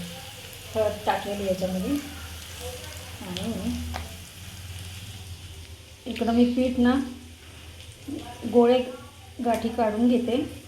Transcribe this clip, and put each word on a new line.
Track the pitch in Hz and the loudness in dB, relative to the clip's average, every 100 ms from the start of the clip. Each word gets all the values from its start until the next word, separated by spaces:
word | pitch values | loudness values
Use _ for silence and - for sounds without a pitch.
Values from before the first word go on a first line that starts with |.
| 175 - - - - - - 220 | -6 -10 -12 -14 -14 -14 -4 0
हळद | 208 - 220 | 2 2 0
टाकलेली | 202 202 202 196 | 0 -2 -2 0
याच्यामध्ये. | 180 185 185 220 294 - - - - - - - - - - - - | 0 0 0 0 -2 -2 -10 -10 -12 -12 -10 -10 -10 -10 -12 -12 -10
आणि | 185 180 220 196 226 240 - - - - - - - - - - - - - - - - - - - - - - 254 | -8 -4 -4 -2 -2 -4 -4 -6 -8 -12 -14 -14 -14 -14 -12 -12 -12 -12 -12 -12 -12 -12 -14 -14 -16 -16 -18 -12 -8
इकडं | 214 226 | -2 4
मी | 233 247 | 8 8
पीठ | 247 254 247 | 6 4 6
ना, | 240 269 - - - - - - - - - - - 285 - - 240 | 6 6 2 -6 -14 -16 -16 -16 -16 -16 -16 -14 -10 -8 -8 -8 4
गोळे | 233 233 254 247 - - - - - 240 | 8 10 8 4 -6 -14 -16 -14 -4 0
गाठी | 220 233 | 2 0
काढून | 240 220 214 240 | 2 2 4 6
घेते | 240 - 254 - - | 6 4 2 0 -6